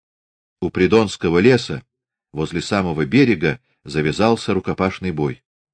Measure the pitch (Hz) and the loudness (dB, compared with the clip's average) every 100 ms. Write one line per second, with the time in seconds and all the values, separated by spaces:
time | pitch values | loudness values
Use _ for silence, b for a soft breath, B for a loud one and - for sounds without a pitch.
0 | _ _ _ _ _ - 90 - 92 110 | _ _ _ _ _ -8 -4 2 4 4
1 | 104 - 87 85 113 127 - 69 - _ | 2 -2 0 4 4 4 0 -10 -12 _
2 | _ _ _ 73 78 85 - 104 92 78 | _ _ _ -8 -6 -6 -2 -2 0 -2
3 | 71 127 127 90 80 65 _ _ 73 76 | 0 2 2 2 -2 -4 _ _ -8 -4
4 | 76 76 110 113 - 95 92 90 95 - | -2 2 2 2 -2 -4 -2 -2 -2 -2
5 | 92 78 73 64 _ _ _ | -6 -4 -4 -6 _ _ _